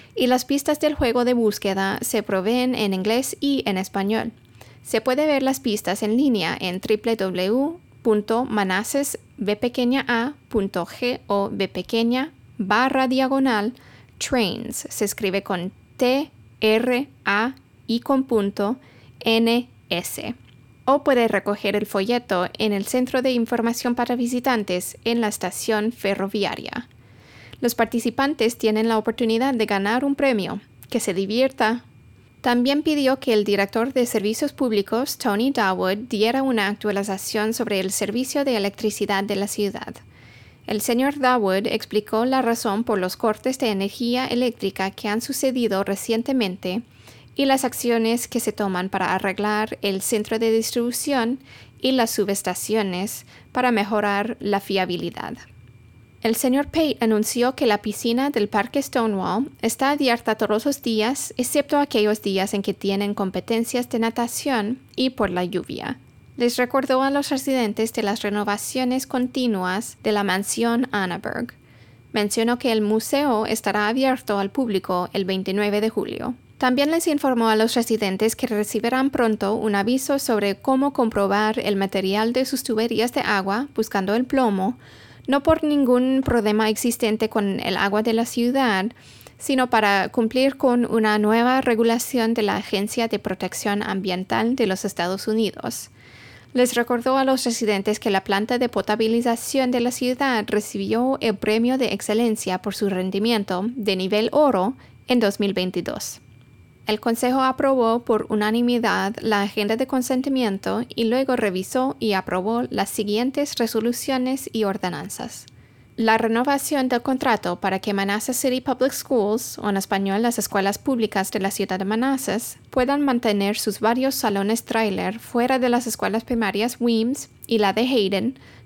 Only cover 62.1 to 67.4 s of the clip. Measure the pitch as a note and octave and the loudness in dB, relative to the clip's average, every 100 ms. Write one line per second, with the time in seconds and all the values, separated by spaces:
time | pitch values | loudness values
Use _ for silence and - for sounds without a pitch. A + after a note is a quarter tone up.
62.1 | G#3+ G3+ F#3+ G3 G3+ G3+ F3+ G3 G3 G3+ | 2 0 0 0 -2 -2 -2 -2 0 -2
63.1 | G3+ F#3+ F#3 - A3+ A#3 B3 A#3+ A#3+ A3+ | -2 -2 -4 -2 -2 0 -2 -2 0 0
64.1 | A3+ A#3+ - D4 B3 G3+ C4 - - C4 | 0 -4 -2 -2 0 -2 -6 -8 -2 -2
65.1 | C4 G3+ F3+ F3+ F#3 - - - - - | 0 -2 0 -2 -4 -6 -8 -8 -10 -12
66.1 | - - - A#3+ A#3+ B3 C4+ C4+ C4 C4+ | -20 -20 -2 0 2 0 0 2 2 2
67.1 | C#4 C#4+ C4+ | 0 0 -2